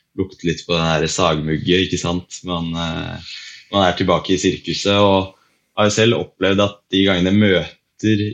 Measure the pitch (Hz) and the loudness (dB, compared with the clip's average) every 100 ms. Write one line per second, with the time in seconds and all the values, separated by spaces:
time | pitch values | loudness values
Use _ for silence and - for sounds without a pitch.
0 | _ - 92 - 85 80 - 85 82 78 | _ -8 -8 -4 -6 -4 -4 -2 0 0
1 | 78 - 87 78 76 78 80 90 92 90 | -2 0 0 0 -2 -2 0 0 0 -2
2 | 90 90 - - 90 87 82 82 82 82 | -4 -4 -8 -14 -8 -6 -6 -6 -6 -6
3 | 82 82 87 - - - - 101 90 - | -8 -12 -14 -18 -18 -20 -4 0 2 2
4 | 92 85 - 92 92 73 - 80 98 101 | 0 0 0 0 0 -2 -4 -4 0 2
5 | 101 95 95 - _ _ _ - 107 110 | 4 2 0 -10 _ _ _ 0 0 2
6 | 117 117 - - 92 98 101 - - 95 | 2 2 -4 -2 0 2 0 -2 -2 2
7 | 98 90 92 104 107 87 82 - _ - | 2 2 2 4 4 4 0 -12 _ -4
8 | 110 104 104 | 0 0 0